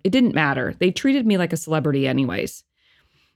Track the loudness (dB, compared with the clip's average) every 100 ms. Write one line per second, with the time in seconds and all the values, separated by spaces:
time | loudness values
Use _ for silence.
0 | 0 2 2 2 0 0 -4 0 0 0
1 | 0 2 2 2 0 -4 -2 -2 0 0
2 | 0 0 -2 -2 -6 -8 _ _ _ _
3 | _ _ _